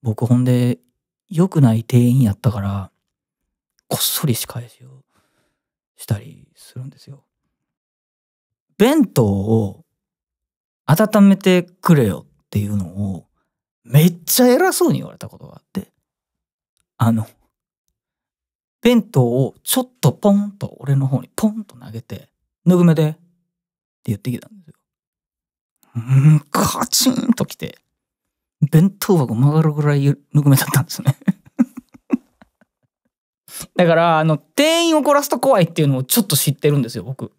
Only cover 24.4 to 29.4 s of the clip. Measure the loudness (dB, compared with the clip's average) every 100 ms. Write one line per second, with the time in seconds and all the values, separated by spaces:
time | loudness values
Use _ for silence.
24.4 | -12 -20 -20 _ _ _ _ _ _ _
25.4 | _ _ _ _ _ -12 0 4 6 4
26.4 | 2 -4 -4 -4 -6 -2 -2 -2 -2 -2
27.4 | -2 -8 -16 -16 _ _ _ _ _ _
28.4 | _ _ 2 4 2 -2 0 0 2 0